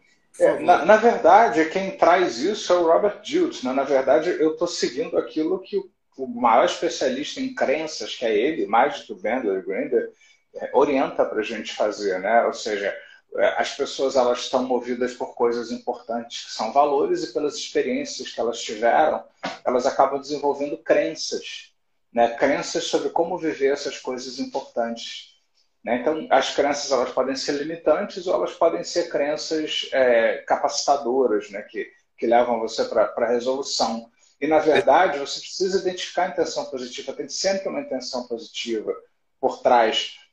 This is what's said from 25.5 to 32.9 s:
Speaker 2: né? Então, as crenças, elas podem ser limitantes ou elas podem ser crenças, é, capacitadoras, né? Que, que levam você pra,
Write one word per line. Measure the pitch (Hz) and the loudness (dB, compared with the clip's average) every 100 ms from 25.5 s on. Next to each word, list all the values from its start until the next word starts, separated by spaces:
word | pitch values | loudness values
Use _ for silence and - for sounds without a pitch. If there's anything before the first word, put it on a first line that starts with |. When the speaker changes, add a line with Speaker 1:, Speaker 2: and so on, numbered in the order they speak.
| _ _ _ | _ _ _
Speaker 2:
né? | - 123 | -4 -2
Então, | 151 156 - | 0 -2 2
as | 135 - - | 2 2 0
crenças, | 143 143 - | 0 -2 0
elas | 127 127 | 0 0
podem | - 127 135 | -2 -4 -4
ser | - 143 | -4 -4
limitantes | 151 165 156 160 202 196 175 | -4 -2 0 0 -2 -6 -2
ou | |
elas | 180 170 | -2 -2
podem | - 170 170 | 0 0 0
ser | 165 175 - | -2 -4 -2
crenças, | 147 143 151 - 156 151 - - | -2 -2 -4 -4 -4 -2 -4 -2
é, | 131 127 117 113 98 - | 2 4 4 4 0 -2
capacitadoras, | 135 143 - - 139 120 131 120 107 - | 0 0 0 0 0 2 2 2 0 -2
né? | 101 - | -12 -10
Que, | 104 - _ _ - | -10 -10 _ _ -4
que | 117 | 2
levam | 117 123 113 | 4 4 0
você | 113 135 | -2 -4
pra, | 127 | 0